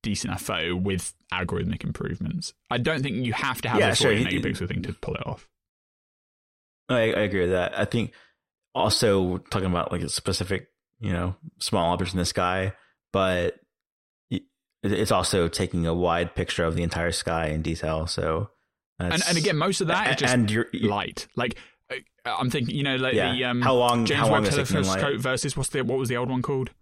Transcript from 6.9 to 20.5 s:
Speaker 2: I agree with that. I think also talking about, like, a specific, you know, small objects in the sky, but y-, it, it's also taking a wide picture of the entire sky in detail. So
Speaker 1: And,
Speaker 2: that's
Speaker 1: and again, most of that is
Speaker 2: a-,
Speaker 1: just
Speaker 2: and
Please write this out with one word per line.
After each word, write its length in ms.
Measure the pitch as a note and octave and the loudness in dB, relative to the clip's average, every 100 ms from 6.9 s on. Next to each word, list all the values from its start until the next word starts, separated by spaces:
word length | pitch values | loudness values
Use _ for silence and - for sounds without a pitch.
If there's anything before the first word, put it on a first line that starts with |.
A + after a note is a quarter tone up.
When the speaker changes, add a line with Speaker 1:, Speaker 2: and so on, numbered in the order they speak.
| B2 A2+ | 2 4
Speaker 2:
I 80 | - | 2
agree 200 | G#2 F#2+ | 2 2
with 100 | F2+ | 2
that. 280 | F#2 F2+ - | 2 0 0
I 60 | G#2 | 0
think 260 | A#2+ A2 - _ _ _ _ _ B2+ | 0 -2 -6 _ _ _ _ _ 0
also 640 | G#2 - A#2 G2 F2+ F2+ | 2 4 4 4 2 -2
talking 300 | - G2+ F#2 | -4 -2 0
about, 220 | F2 - | 0 0
like, 100 | F2 | -2
a 80 | D#2+ | -4
specific, 580 | - - F#2 F2 F#2+ - _ _ _ | -4 -2 -2 -2 -4 -6 _ _ _
you 140 | G#2+ | -4
know, 220 | F2 F2 F2+ - _ | -2 -2 -4 -12 _
small 340 | - G2+ E2+ | -2 2 2
objects 200 | F2+ F2 | 2 0
in 60 | F2+ | 0
the 60 | F2 | 0
sky, 480 | - F2+ F#2 F#2+ - _ _ _ | 0 0 0 -2 -4 _ _ _
but 440 | G2 F#2+ F2+ F2 - _ _ _ _ _ _ _ | 0 2 2 0 -4 _ _ _ _ _ _ _
y-, 120 | - - _ _ _ | -6 -6 _ _ _
it, 80 | G2+ | -2
it's 200 | G2+ G#2 | 0 2
also 360 | G2+ - G2 E2+ | 2 2 2 0
taking 400 | - F#2 F2+ E2 | 0 -2 0 0
a 60 | |
wide 420 | E2+ F2 E2+ F2 - | 2 2 2 0 -4
picture 300 | F2+ - E2 | -4 0 0
of 100 | E2 | 0
the 80 | |
entire 280 | E2+ E2 F2 | -2 -2 -2
sky 360 | E2+ - E2 D#2 | -2 -2 -2 0
in 140 | D#2 | -2
detail. 440 | D#2 D#2+ D#2 D#2+ E2+ | -2 -4 -2 -2 -2
So 420 | - E2 D#2+ G#2 _ _ _ _ _ | -2 -2 -2 -4 _ _ _ _ _
Speaker 1:
And, 120 | F2+ | -2
Speaker 2:
that's 160 | E3 E3+ | 0 0
Speaker 1:
and 80 | E3+ | 0
again, 200 | F3 D#3 | 2 2
most 240 | F3 F#3+ | 0 0
of 60 | E3 | 0
that 200 | F3 G#3+ | 2 0
is 60 | |
Speaker 2:
a-, 40 | B2+ | 0
Speaker 1:
just 160 | B2+ | 2
Speaker 2:
and 180 | B2 G#2+ | 4 4